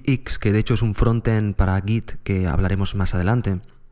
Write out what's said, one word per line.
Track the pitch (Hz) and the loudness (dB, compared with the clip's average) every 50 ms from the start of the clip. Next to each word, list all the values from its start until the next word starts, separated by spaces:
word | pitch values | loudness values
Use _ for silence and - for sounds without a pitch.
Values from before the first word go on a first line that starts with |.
| - | -2
X, | - 123 123 - - - - | -2 -2 -2 -2 -4 -4 -2
que | - 110 101 | 0 2 2
de | 107 | 2
hecho | 110 - 120 | 2 2 0
es | 95 | 0
un | 107 107 101 | 0 0 2
frontend | - - 120 117 117 - 120 110 110 107 104 95 | 2 2 2 2 2 0 0 0 0 0 0 0
para | - 98 92 92 95 | 0 2 2 2 0
Git | 95 101 110 117 - - - - - | 0 0 -2 -2 -2 -6 -8 -8 -4
que | - 101 92 92 87 | -2 -2 0 0 0
hablaremos | 71 90 98 92 98 95 98 95 - | 0 0 0 0 0 0 -2 -2 0
más | 101 95 92 - | 0 0 0 0
adelante. | 92 87 95 117 123 107 101 95 90 - - - - - - | 0 0 2 0 0 0 -2 -2 -4 -6 -12 -20 -20 -20 -20